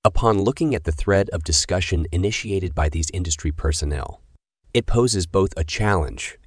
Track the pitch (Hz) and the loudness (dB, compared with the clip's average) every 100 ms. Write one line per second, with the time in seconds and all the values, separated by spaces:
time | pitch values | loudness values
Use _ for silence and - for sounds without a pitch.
0 | - - 117 104 101 135 160 120 - - | 2 4 4 4 2 0 -2 0 -4 -2
1 | - 98 101 85 80 82 - 90 - 85 | 2 2 2 -4 -2 -2 0 -2 0 -2
2 | 80 90 98 - 113 98 92 76 76 80 | 0 0 0 -2 -4 -2 -2 0 0 0
3 | 80 90 85 - 80 76 78 76 76 71 | -4 -4 -4 -2 -2 -2 -2 -2 -2 -4
4 | - - - _ _ _ _ 120 - 120 | -6 -14 -20 _ _ _ _ -2 2 4
5 | 123 104 85 95 95 - 80 - 107 95 | 4 2 0 2 2 0 -4 0 2 2
6 | 76 - - - | 0 -6 -12 -14